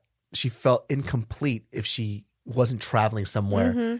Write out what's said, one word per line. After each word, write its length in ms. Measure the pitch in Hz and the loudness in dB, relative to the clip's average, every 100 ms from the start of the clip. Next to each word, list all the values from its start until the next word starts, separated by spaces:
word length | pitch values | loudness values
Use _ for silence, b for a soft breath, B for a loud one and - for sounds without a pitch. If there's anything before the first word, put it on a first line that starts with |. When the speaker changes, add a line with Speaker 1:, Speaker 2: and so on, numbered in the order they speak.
| _ _ _ | _ _ _
Speaker 1:
she 160 | - 127 | -4 -4
felt 380 | - 135 120 - | 0 2 2 2
incomplete 800 | 139 - 123 110 - 147 113 _ | -4 -2 -4 -4 -2 -2 -2 _
if 140 | - - | -8 -4
she 380 | - 107 104 - _ - | -4 -4 -6 -12 _ -6
wasn't 340 | 117 120 117 | 0 2 0
traveling 460 | - 117 110 110 92 | 0 2 2 0 -4
somewhere 480 | 107 101 101 247 | -2 0 2 2
Speaker 2:
Mm-hmm. 220 | 240 226 240 | 2 -2 -4